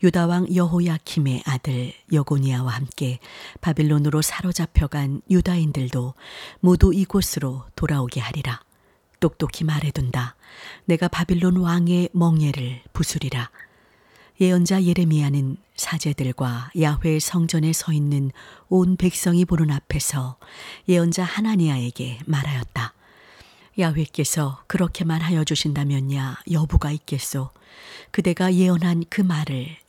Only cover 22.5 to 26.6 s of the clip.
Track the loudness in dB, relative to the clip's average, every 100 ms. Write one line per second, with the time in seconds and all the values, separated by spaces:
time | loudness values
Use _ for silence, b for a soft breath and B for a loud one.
22.5 | -4 -6 -8 -8 _ B B B B B
23.5 | B B -2 0 0 -2 -2 -2 0 -2
24.5 | -4 _ 0 0 0 -2 0 0 0 2
25.5 | 0 0 0 0 0 0 -2 -4 -8 -2
26.5 | 0